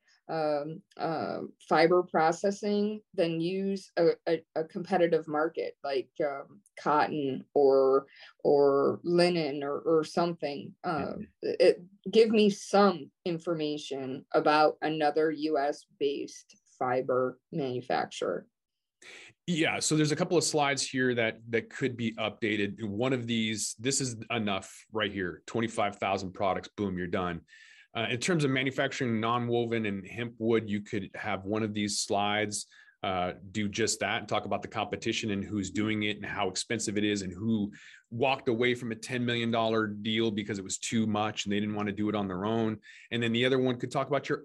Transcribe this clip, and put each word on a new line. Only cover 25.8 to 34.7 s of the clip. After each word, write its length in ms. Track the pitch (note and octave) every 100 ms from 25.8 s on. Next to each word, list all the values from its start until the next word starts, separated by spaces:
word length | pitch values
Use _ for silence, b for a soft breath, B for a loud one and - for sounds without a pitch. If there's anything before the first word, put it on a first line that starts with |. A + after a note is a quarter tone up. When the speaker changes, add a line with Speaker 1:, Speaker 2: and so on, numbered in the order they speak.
| G2+ -
Speaker 2:
thousand 340 | G2+ G2 F#2+
products, 380 | F#2 G2 F2+ - -
boom, 200 | G2+ F2+
you're 100 | F2
done. 340 | F#2+ F2 E2+ _ B B B B A#2
Uh, 120 | A2+
in 80 | A#2+
terms 260 | F#3 F3 C#3+
of 60 |
manufacturing 680 | C3 C3+ D3 C#3 - B2+ A2
non-woven 640 | A2+ A#2+ A#2+ A#2 A#2 A2+ G#2+
and 220 | G2 F#2
hemp 260 | A#2 A#2+ -
wood, 300 | A2+ A2+ G#2
you 120 | G#2
could 300 | G#2 G#2+ F#2+
have 300 | - G#2+ F#2+
one 180 | G2 A2
of 120 | A2
these 260 | G#2 G#2 -
slides, 680 | - G2+ G2+ G#2 G#2 G#2 - b b b
uh, 300 | G2 F#2 F2+ C2 F#2
do 160 | G#2+ G2+
just 320 | A2+ G#2+ -
that 200 | G2+ A2
and 100 | G#2+
talk 160 | G#2+ G#2
about 160 | G2+
the 60 |
competition 640 | G2+